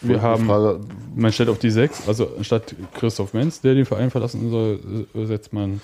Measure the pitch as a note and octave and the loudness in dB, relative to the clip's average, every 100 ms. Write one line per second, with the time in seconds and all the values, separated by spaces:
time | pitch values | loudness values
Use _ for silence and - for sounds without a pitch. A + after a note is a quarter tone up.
0 | A#2+ A#2 A#2 A2+ A2+ G#2 G#2+ F#2+ G#2+ G2 | 0 2 2 2 4 4 4 0 -6 -14
1 | A2+ A#2+ A2+ G#2 A#2 G#2+ A#2 G#2+ C#3+ - | -8 0 2 4 2 2 2 4 2 0
2 | - G#2+ G#2+ - A2 A2+ - - F#2 - | -2 0 -2 -4 -2 -2 -2 -14 -14 -4
3 | A#2 - G2 A2+ D#3 - C3+ C3+ C3 G#2 | -2 -2 -4 -2 -2 0 2 4 2 0
4 | B2+ B2 A#2 - A#2 A2+ A2 G2 F#2+ G#2+ | 0 -2 -4 -4 -2 0 0 -2 -6 -8
5 | G2 A2+ G#2+ G#2+ - G#2 G2+ G2+ | -8 -6 -4 -4 -6 -4 -4 -6